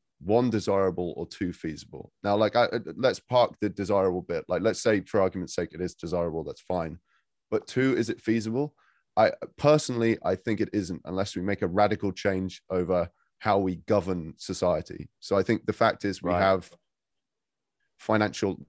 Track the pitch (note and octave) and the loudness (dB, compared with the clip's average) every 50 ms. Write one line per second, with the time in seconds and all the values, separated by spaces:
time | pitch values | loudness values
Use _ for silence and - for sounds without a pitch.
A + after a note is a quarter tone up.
0 | _ _ _ _ D2 E2+ G#2 A#2+ B2+ B2 G#2+ G#2+ - - G2 G2 G2 F#2+ F2 F2+ | _ _ _ _ -2 2 2 4 4 2 0 0 0 2 2 2 2 2 0 -2
1 | F2+ E2+ - B1 E2+ - - - G2 F2+ F2 - - E2 D#2 C#2+ - - - - | -6 -6 -6 -8 -10 -10 -6 -6 -6 -6 -6 -6 -8 -10 -10 -10 -14 -16 -16 -16
2 | - - _ _ - G2+ G2+ G#2 A2 G#2 - A#2+ A#2+ - - A#2 G#2+ - - - | -16 -18 _ _ -2 0 2 2 2 2 4 4 2 2 2 -4 -6 -6 -8 0
3 | B2 B2+ G2 - - _ B2+ B2 A#2+ - - _ - G#2 F2 - G2+ F2+ G#2 G2 | 0 0 0 0 -6 _ 4 4 4 4 2 _ -4 -4 -2 -4 -2 0 2 2
4 | F#2+ F#2+ F2+ F2+ E2+ - F2 D#2+ D2+ - F2+ E2+ F2+ A2 F#2+ - - A#2 G#2+ G2+ | 2 2 2 0 -4 -4 -4 -4 -2 -2 -2 0 2 0 0 2 0 2 2 2
5 | F#2 - - G#2+ F#2+ F#2+ - F#2+ F2 D#2+ - - F2 E2+ - E2 F2+ F2 - _ | 0 0 0 2 2 2 0 -4 -8 -6 -4 -4 -4 -4 -4 -6 -6 -6 -6 _
6 | - E2+ E2 F2 E2+ E2+ D#2 E2 D#2 D2 C2+ - - _ F#2 F2+ E2 D#2+ D#2+ F2 | -8 -4 -2 -2 -2 -2 -4 -6 -6 -8 -10 -14 -8 _ -4 -2 -2 -4 -8 -12
7 | _ _ _ _ _ _ _ _ _ _ - - - - - B2+ C3 C3+ C3+ - | _ _ _ _ _ _ _ _ _ _ -4 -4 -4 -2 -2 0 2 2 2 2
8 | A#2+ A2+ A2+ - - - A#2+ A2+ G#2 A2 A2+ B2+ D3 D3+ - _ _ _ _ _ | 0 -2 -4 -6 -2 0 0 0 0 -2 -2 -2 -4 -4 -6 _ _ _ _ _
9 | _ _ _ - A2 F#2+ - - - - - - - C#3+ D3+ D#3 - - C3 A#2 | _ _ _ 4 4 4 4 -2 -10 -14 -10 0 4 6 6 6 4 0 -2 2
10 | A2+ A2+ A2 - - F2 F#2+ F#2+ - A#2+ A2 G2 G#2+ - - G#2 G2 E2 F2+ D2+ | 2 2 2 2 0 -2 -2 -2 0 -4 -2 -2 -2 -2 -2 -4 -2 -2 -6 -8
11 | - - F2+ F#2+ G2 - - F#2+ F2+ G2 G2+ - G#2 F2 E2+ G2 G#2 G2+ G#2+ G2 | -8 -6 -4 -4 -4 -4 -4 -4 -2 -2 -2 -2 -2 -2 2 4 4 4 2 0
12 | - G2 F2+ - - G2+ F#2+ F#2 F#2+ F#2 - - _ _ F#2 F#2 F2+ E2 F#2 F2 | -2 -4 -4 -2 -2 -2 0 0 -4 -6 -8 -12 _ _ -2 -2 0 0 0 0
13 | E2+ E2+ - _ _ _ _ _ - A2 G2+ G2+ G2 F#2+ F#2 E2 - - A2 G#2 | 0 -2 -6 _ _ _ _ _ -2 0 2 2 2 0 -4 -6 -2 0 2 2
14 | E2+ F#2 F#2 F2 D#2+ D#2+ C#2+ - - - F#2 - - F2+ E2+ D#2 D#2 - - - | 2 0 -4 -4 -6 -10 -12 -14 -8 -8 -4 -2 0 0 0 0 -2 -6 -12 -14
15 | - - _ _ - - G2 G2 F#2 - A#2 - - - G#2 - A#2+ A2 - - | -16 -16 _ _ -4 0 2 2 4 2 0 0 0 -4 0 2 2 2 2 0
16 | - G2+ F#2+ - - F2 F2 F2 G2 F#2+ F#2+ F#2 - - - _ _ _ _ _ | -4 -6 -6 -4 -2 -2 0 2 4 4 4 2 0 -8 -20 _ _ _ _ _
17 | _ _ _ _ _ _ _ _ _ _ _ _ _ _ _ _ _ _ _ _ | _ _ _ _ _ _ _ _ _ _ _ _ _ _ _ _ _ _ _ _
18 | - - A2 A2 G#2+ G#2 G#2+ - - G2 F#2 - - | -4 -2 0 2 2 0 -2 -2 -4 -4 -4 -4 -10